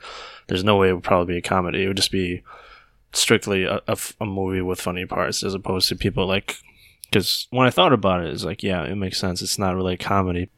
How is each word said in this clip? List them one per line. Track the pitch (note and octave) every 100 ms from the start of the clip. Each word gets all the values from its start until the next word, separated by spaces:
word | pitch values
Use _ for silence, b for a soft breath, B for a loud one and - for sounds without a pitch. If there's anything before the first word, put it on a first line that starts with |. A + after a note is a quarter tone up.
| B B B B -
there's | F#2
no | G#2 G2+
way | F#2+
it |
would | F2+
probably | - F#2 F2
be | F2
a |
comedy. | - F#2+ F2 E2
It | F#2+
would | G2
just | -
be | G2 F2+ F2+ B B B B B B _
strictly | - - A2+ - F#2+
a, | F#2 G#2+ -
a |
f-, | G#2 - -
a |
movie | G#2+ F#2+ F#2+ F#2
with | F2+ F#2
funny | F2+ F2+
parts, | F#2 - F2+ -
as | G2+
opposed | F#2+ - F#2+ -
to | -
people, | G2+ A2 F#2
like, | F#2+ - - b b b b -
'cause | G#2+ - - -
when | B2 B2+
I |
thought | - F3+
about | A#2+ G2 F2+
it, | E2
it's | C#2
like, | D#2+ G2+
yeah, | G#2 F2+
it | C#2+
makes | G2+ F#2 -
sense. | F#2+ F2
It's | F2+ -
not | F#2+
really | F#2 F#2
a | F2+
comedy. | - G2 F#2 F2 F#2+